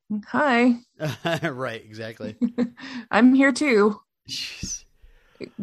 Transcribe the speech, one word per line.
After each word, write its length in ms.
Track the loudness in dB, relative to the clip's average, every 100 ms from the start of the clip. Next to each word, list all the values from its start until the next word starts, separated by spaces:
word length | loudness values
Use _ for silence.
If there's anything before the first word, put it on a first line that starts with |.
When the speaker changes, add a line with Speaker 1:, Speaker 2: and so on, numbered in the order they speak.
| -10 -10 -4
Speaker 1:
"Hi." 480 | -2 2 4 4 2 -4 -10
Speaker 2:
<laughs> 420 | -8 -6 -4 -2
Right, 400 | -4 -4 -8 -8
exactly. 540 | -12 -14 -12 -10 -12 -4 -4 -2 -6
Speaker 1:
<laughs> 360 | -8 -16 -14 -2
"I'm 220 | 4 6
here 160 | 6 4
too." 480 | 2 2 4 2 0 _ _ -14
Speaker 2:
Jeez. 560 | -12 -12 -12 -12 -12 _ _ -20 _ _ -18 -14 -10